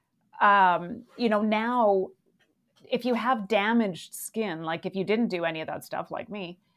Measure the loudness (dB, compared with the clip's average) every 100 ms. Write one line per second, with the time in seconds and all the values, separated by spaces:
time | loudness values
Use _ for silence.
0 | _ _ _ 2 4 6 6 4 -2 -12
1 | -14 -2 0 2 0 0 0 2 4 4
2 | 0 -8 _ _ _ _ _ _ -6 -4
3 | 0 0 0 -2 0 2 4 4 2 -2
4 | -12 -16 -10 -6 -4 -4 -6 -6 -4 -4
5 | 0 0 0 0 -2 -4 -8 -10 -8 -10
6 | -8 -10 -10 -10 -12 -14 _